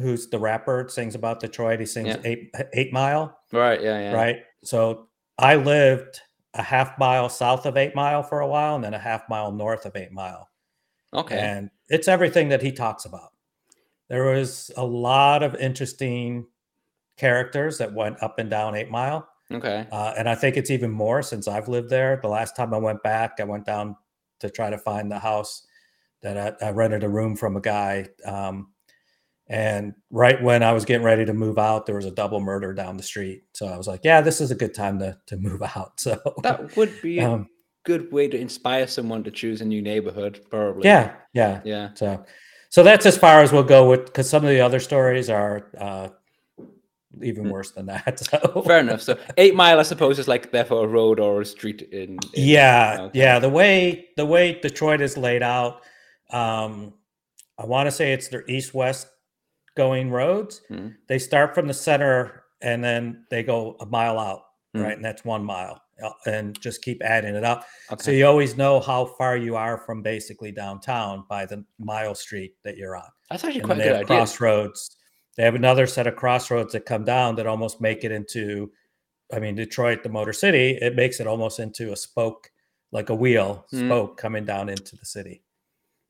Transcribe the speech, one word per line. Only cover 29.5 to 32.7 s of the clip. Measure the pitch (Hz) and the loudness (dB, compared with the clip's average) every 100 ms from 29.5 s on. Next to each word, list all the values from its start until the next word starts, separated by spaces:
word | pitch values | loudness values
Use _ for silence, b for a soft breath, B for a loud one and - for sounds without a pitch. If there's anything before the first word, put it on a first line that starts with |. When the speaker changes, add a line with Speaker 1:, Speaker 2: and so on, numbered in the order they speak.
| 107 107 104 104 - _ | -4 -2 -2 -6 -12 _
Speaker 1:
right | 113 123 131 | 4 6 6
when | 123 120 | 4 4
I | 113 | 4
was | 113 | 2
getting | 107 120 | 0 0
ready | 117 110 | 4 2
to | 110 | 2
move | 110 107 107 | -2 -2 0
out, | 107 110 107 | 0 0 -4
there | |
was | 101 | -6
a | 95 | -6
double | 92 101 104 | -6 -4 -4
murder | 98 98 98 | -4 -6 -6